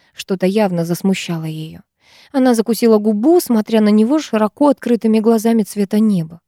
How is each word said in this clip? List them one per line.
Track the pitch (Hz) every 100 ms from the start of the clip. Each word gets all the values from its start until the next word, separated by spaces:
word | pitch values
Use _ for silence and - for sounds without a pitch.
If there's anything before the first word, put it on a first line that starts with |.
| _
Что-то | - - 190 185
явно | 208 202 175
засмущало | 170 170 196 190 - 165
ее. | 160 156 156 170 _ _ _ _ _
Она | 277 254
закусила | 226 208 214 233 214
губу, | 208 208 262 349
смотря | - 226 214 220
на | 208
него | 214 220 302
широко | - 214 214 - 285
открытыми | 269 233 240 220 220
глазами | 220 226 226 233
цвета | 196 208 196 208
неба. | 220 185 160 170